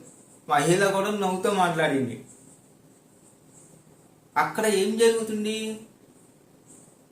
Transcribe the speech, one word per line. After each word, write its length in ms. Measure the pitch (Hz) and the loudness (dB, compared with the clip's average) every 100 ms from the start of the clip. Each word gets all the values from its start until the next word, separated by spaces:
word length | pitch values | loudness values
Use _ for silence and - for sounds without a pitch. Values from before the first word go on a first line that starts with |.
| - - - - - | -14 -20 -20 -16 -2
మహిళ 420 | 147 151 185 196 | 2 2 2 2
కూడా 200 | 196 202 | 0 -2
నవ్వుతూ 400 | 208 185 185 214 | -2 -2 -2 0
మాట్లాడింది. 760 | 196 175 160 156 139 117 - - - - - - - - - _ _ - _ _ - - - - - - _ _ - | 2 0 0 0 0 -2 -8 -16 -20 -20 -20 -20 -20 -20 -20 _ _ -20 _ _ -20 -20 -20 -20 -20 -20 _ _ -2
అక్కడ 300 | 160 - 214 | -2 -2 0
ఏం 320 | 190 208 220 | 2 0 4
జరుగుతుంది? 840 | 226 226 220 214 214 220 220 214 - _ - - - _ _ - - - - - _ | 4 2 -2 -4 -4 -4 -6 -10 -16 _ -20 -20 -20 _ _ -20 -20 -20 -20 -20 _